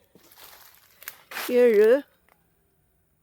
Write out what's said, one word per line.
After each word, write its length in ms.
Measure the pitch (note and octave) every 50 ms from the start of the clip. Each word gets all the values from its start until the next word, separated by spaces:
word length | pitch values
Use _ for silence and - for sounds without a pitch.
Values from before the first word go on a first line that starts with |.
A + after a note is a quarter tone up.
| _ _ _ _ _ _ _ - - - - - - _ _ _ _ _ _ _ - - - _ _ _ - - - - B3 B3 B3
ഏഴ്, 260 | A#3+ A3 G3+ G#3+ A3 B3 C#4+ - _ _ _ _ _ _ _ _ _ _ _ _ _ _ _ _ _ _ _ _ _ _ _